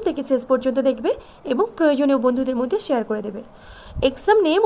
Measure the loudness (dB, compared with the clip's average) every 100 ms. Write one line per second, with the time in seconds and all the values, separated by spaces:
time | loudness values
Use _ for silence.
0 | -2 -4 -2 -2 0 -2 0 0 0 0
1 | -2 -4 -8 -14 -4 -2 -2 0 2 4
2 | 2 2 2 0 -2 -2 -2 -4 -2 -2
3 | -2 -6 -6 -12 -16 -20 -20 -20 -14 -2
4 | -2 0 4 4 4 4